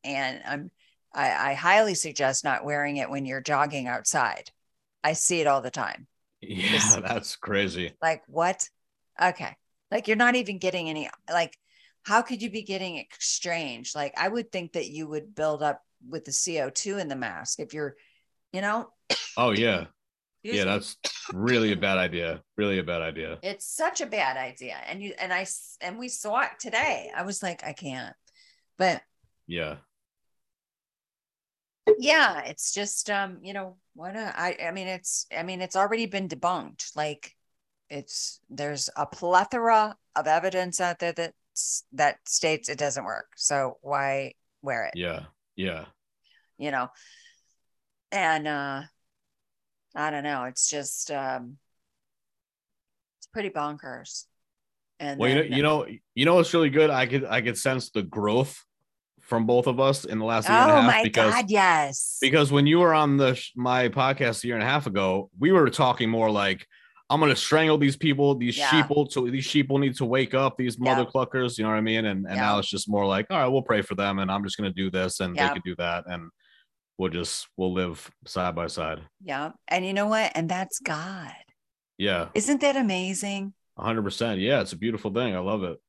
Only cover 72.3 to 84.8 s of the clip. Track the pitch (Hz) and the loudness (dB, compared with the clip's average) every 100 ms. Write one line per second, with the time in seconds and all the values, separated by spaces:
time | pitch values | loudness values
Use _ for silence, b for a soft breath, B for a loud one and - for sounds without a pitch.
72.3 | 95 104 104 98 98 - 104 98 98 104 | 0 2 2 0 -4 0 2 2 2 0
73.3 | 185 127 135 127 107 95 92 101 98 95 | 2 4 2 2 0 0 -2 0 0 0
74.3 | 98 101 - 101 90 95 92 92 - 92 | -2 -4 -4 -4 -2 -2 0 -2 -2 -4
75.3 | 87 143 92 90 87 87 85 87 87 82 | 0 0 -2 -6 -4 -2 -2 -6 -10 -12
76.3 | _ b b b _ _ - 92 82 85 | _ b b b _ _ -4 -4 -2 -6
77.3 | - - - 92 90 90 80 - _ - | -8 -10 -4 -2 0 -2 -4 -14 _ -10
78.3 | 95 90 85 82 - 80 78 76 _ 185 | -4 -2 -2 -6 -4 -6 -8 -12 _ -8
79.3 | 139 156 - - 180 185 196 208 220 214 | -6 -8 -12 -4 -2 0 -2 0 0 0
80.3 | - 165 185 190 - - 151 175 190 190 | -2 -2 -4 -4 -6 -6 -6 -8 -12 -14
81.3 | - - _ _ _ _ - 98 90 82 | -16 -20 _ _ _ _ -2 0 0 0
82.3 | - 214 285 285 269 226 185 185 190 202 | -2 2 4 4 4 2 0 -2 -4 -4
83.3 | 196 196 - _ - 104 113 101 - 117 | -4 -6 -12 _ -6 -2 0 -2 -2 -2
84.3 | 98 101 135 95 85 | 0 2 2 0 -4